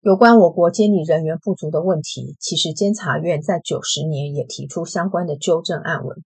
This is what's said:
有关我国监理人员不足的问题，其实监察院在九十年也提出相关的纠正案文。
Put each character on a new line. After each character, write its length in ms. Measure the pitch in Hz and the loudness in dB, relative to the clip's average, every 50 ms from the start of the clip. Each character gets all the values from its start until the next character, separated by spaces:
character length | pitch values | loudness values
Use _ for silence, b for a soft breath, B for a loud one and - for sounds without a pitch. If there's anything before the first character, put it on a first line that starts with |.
有 160 | _ 214 190 | _ 2 4
关 220 | 190 240 233 233 226 | 6 8 8 8 8
我 120 | 190 170 | 8 6
国 200 | 170 - 175 170 | 6 4 2 2
监 220 | 180 - 214 208 208 | 4 4 2 4 4
理 100 | 185 156 | 2 2
人 220 | 160 165 160 160 | 2 0 0 0
员 140 | 156 160 165 | -2 -4 -4
不 160 | _ 208 190 | _ -6 -6
足 160 | - - 151 | -4 -4 -4
的 120 | 160 151 165 | -4 -2 0
问 200 | 185 185 156 - | 0 -2 -2 -4
题， 340 | - - 131 127 135 147 _ | -8 -10 -12 -12 -12 -14 _
其 160 | - - - | -8 -6 -4
实 160 | 160 - 170 156 | -2 -2 -4 -2
监 200 | - 202 202 214 | 0 0 0 0
察 240 | 214 202 160 131 151 | -2 -2 -4 -4 -2
院 220 | 156 170 170 147 | 0 0 -2 -2
在 200 | 151 - 185 170 | 0 -2 -4 -4
九 200 | - - 156 131 135 | -2 -4 -6 -6 -4
十 200 | - - 143 143 | -4 -4 -4 -2
年 320 | 160 156 139 143 147 143 | -4 -4 -4 -4 -4 -4
也 100 | 143 - | -6 -6
提 220 | 127 - - 139 | -8 -8 -12 -12
出 180 | 139 - 175 165 | -8 -6 -6 -6
相 240 | 165 - 185 170 190 | -4 -4 -4 -4 -2
关 180 | 190 175 180 | -2 -2 -2
的 100 | 170 147 | -2 -6
纠 260 | 139 - - 170 165 170 | -4 0 0 0 0 0
正 180 | - 170 - | -4 -6 -6
案 240 | - - 165 - 131 | -4 -6 -6 -6 -6
文。 180 | 135 - - - | -10 -12 -12 -18